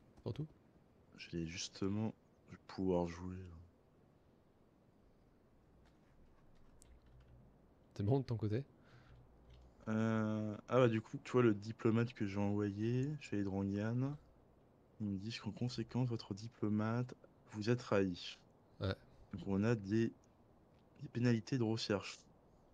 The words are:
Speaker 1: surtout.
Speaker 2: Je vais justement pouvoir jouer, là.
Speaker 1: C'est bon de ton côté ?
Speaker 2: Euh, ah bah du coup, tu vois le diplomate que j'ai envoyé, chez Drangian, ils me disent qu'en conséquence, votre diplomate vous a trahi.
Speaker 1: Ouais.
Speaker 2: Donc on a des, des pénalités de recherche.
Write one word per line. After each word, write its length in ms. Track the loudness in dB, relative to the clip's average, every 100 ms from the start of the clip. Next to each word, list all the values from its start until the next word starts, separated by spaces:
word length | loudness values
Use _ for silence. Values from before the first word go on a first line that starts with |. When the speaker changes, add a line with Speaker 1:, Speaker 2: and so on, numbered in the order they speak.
| -20 -12
Speaker 1:
surtout. 240 | -8 -6 -8 -12 -20 -20 -20 -20 -20 -20
Speaker 2:
Je 120 | -10 -6
vais 80 | -6
justement 680 | -6 -8 -4 -4 -2 -4 -6 _ _ -20 -20 -12
pouvoir 400 | -2 2 2 2
jouer, 300 | -4 -10 -10
là. 200 | -14 -18 -20 -20 _ -20 -20 _ _ _ _ _ _ _ _ _ -20 -20 -20 _ _ -20 -20 -20 -20 -20 -20 -20 -20 -20 -20 -20 -20 -20 -20 -20 -20 -20 -20 -20 -20 -20 -20 -20 -10 -2
Speaker 1:
C'est 80 |
bon 160 | 2 2
de 60 | 0
ton 100 | -2
côté ? 280 | 0 0 -4 -12 -20 -20 -20 -20 -20 -20 -20 -20 -20 -10 -4
Speaker 2:
Euh, 680 | 0 2 2 0 -2 -4 -6 2
ah 80 | 6
bah 100 | 6
du 140 | 4
coup, 160 | -2 -8
tu 80 | 0
vois 120 | 4
le 100 | 6
diplomate 600 | 4 -2 0 4 4 2
que 120 | -2 -2
j'ai 140 | 0
envoyé, 680 | 0 2 0 0 0 0 -2 -4
chez 240 | -4 -2
Drangian, 760 | 0 0 0 0 0 0 -2 -4 -14 -20 -20 -20 -20 -20 -20 -6
ils 80 | -4
me 100 | -4
disent 220 | -6 -8
qu'en 120 | -8
conséquence, 560 | -4 -4 -4 -4 -2 0
votre 260 | -2 -6
diplomate 800 | -10 -10 -4 0 0 0 0 -4 -8 -20 -20 -12
vous 180 | -2 0
a 60 | 0
trahi. 640 | 4 4 4 0 -8 -16 -20 -20 _ -6
Speaker 1:
Ouais. 140 | -4 -4 -10 -20 -14
Speaker 2:
Donc 100 | -8 -2
on 160 | 2
a 120 | 2 2
des, 320 | 0 0 0
des 1000 | -2 -18 -20 -20 -20 -20 -20 -20 -16 -8
pénalités 440 | 2 4 4 2 0
de 60 |
recherche. 540 | 2 0 0 -2 -2 -12 -18 -20 -20 -20 -20